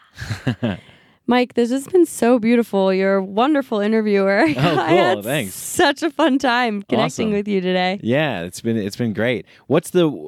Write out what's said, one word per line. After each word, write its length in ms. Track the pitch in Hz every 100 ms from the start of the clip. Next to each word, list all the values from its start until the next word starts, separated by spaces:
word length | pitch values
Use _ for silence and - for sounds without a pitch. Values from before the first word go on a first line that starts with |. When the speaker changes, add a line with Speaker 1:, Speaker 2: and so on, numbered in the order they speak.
| _ - - - - 120
Speaker 1:
Yeah. 140 | 117 90
<laughs> 60 | - - _ _ -
Speaker 2:
Mike, 280 | 247 247
this 160 | - 233
has 180 | 262 277
been 200 | 370 330
so 320 | - 233 247
beautiful. 520 | 220 240 233 196 190
You're 260 | 190 190 196
a 60 |
wonderful 560 | 190 196 262 294 269 214
interviewer. 640 | 208 220 214 196 196 196 311
<laughs> 60 | 254
Speaker 1:
Oh, 220 | 156 160
Speaker 2:
I 100 | -
had 200 | 349 359
Speaker 1:
cool. 80 | 104
Thanks. 300 | 101 143 101
Speaker 2:
such 480 | - - - 330 285
a 80 | 339
fun 300 | - 320 262
time 420 | 262 240 240 208
connecting 460 | 202 226 214 - 226
Speaker 1:
Awesome. 60 |
Speaker 2:
with 140 | 202 208
you 140 | 196
today. 380 | 180 185 180 196
Speaker 1:
Yeah, 400 | 107 131 156 101 87
it's 160 | -
been, 160 | 113 113
it's 180 | 101 -
been 180 | 120
great. 320 | 101 117 113 - - -
What's 240 | 147 -
the, 180 | 180 160 104